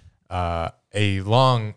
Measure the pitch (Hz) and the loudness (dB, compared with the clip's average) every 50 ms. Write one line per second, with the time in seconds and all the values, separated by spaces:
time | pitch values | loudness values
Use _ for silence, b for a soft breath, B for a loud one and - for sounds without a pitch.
0 | b b b b _ _ 95 90 87 85 85 85 82 - - _ _ _ - 104 | b b b b _ _ -6 -4 -4 -4 -4 -4 -6 -6 -8 _ _ _ -4 -2
1 | 104 101 98 98 95 101 113 123 131 131 123 117 107 107 104 | 0 0 0 -2 0 2 4 4 4 4 2 0 -2 -6 -10